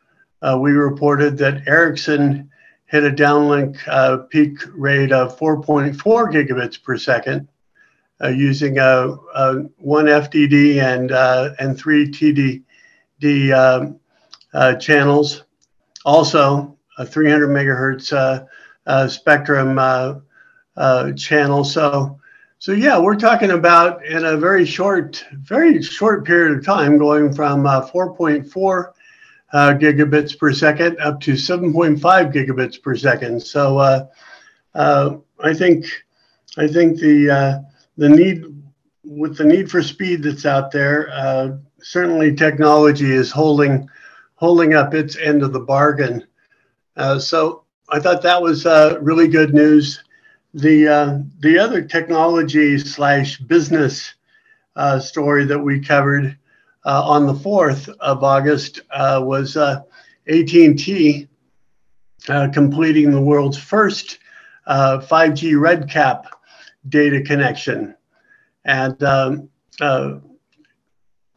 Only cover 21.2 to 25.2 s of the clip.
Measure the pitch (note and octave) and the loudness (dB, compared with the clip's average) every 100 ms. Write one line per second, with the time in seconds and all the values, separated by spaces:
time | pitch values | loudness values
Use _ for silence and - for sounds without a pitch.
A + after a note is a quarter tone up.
21.2 | - D3+ C#3+ C#3+ C#3 E3 D3 C#3+ C#3 - | -2 0 2 0 -2 -2 -2 -2 -4 -10
22.2 | _ _ _ _ - G3+ C#4+ G#3 F#3 G#3 | _ _ _ _ -6 0 2 2 2 2
23.2 | A3+ A3+ G3+ F3 E3+ E3+ F3 F3 D3+ D#3+ | 2 2 2 2 4 6 4 0 -8 -4
24.2 | D#3+ D#3 F3 G3 E3 - G3 F#3 C#3 - | -2 0 2 2 0 -2 -2 -2 -4 -10